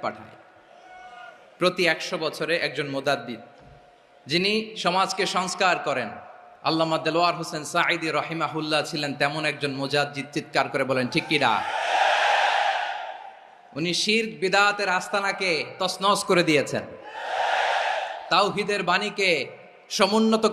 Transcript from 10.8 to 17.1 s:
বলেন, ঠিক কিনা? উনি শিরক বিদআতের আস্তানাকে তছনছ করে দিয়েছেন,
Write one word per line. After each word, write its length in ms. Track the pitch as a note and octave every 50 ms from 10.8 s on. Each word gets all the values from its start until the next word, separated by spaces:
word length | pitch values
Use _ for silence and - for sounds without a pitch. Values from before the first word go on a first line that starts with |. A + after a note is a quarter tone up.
| C3+ B2+
বলেন, 160 | C3+ B2+ B2+ A#2+ -
ঠিক 100 | E3 - -
কিনা? 220 | D#3+ D3 C3+ A#2+ G#2+ G2 F2+ - - - - - - - - - - - - - - - - - - - - - - - - - - - - - - - - - - - - - - - - - - C3+
উনি 140 | D#3+ F3 E3+ - -
শিরক 300 | G#3+ G#3+ A3+ A3+ A3 - D3 F3
বিদআতের 480 | F#3+ F#3 G3 G3+ G3+ G#3 G#3 G3+ F#3+ F3+ F#3
আস্তানাকে 520 | F3+ - - G3+ G3 G3 F#3+ F#3+ G3 F#3 E3 D3 A#2+ B2 - -
তছনছ 400 | F#3+ F3+ - - F#3+ G3+ G3+ F#3+ - -
করে 140 | F#3+ F3 E3+ D#3+
দিয়েছেন, 340 | D#3 C#3 B2+ - - A2 F#2+ - - - - -